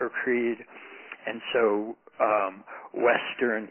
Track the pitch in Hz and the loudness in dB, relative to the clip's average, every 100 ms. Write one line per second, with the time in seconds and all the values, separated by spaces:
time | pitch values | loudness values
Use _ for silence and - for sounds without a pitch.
0 | 123 - 131 120 117 113 - - - - | -6 -2 0 2 2 -2 -8 -20 -18 -18
1 | - - - 113 - 123 113 104 110 - | -18 -12 -8 -8 -2 2 4 2 -2 -8
2 | - - 113 107 98 95 - - - 104 | -18 0 2 4 2 -4 -14 -16 -12 2
3 | 120 117 - - 123 110 104 | 4 4 0 -2 0 0 -4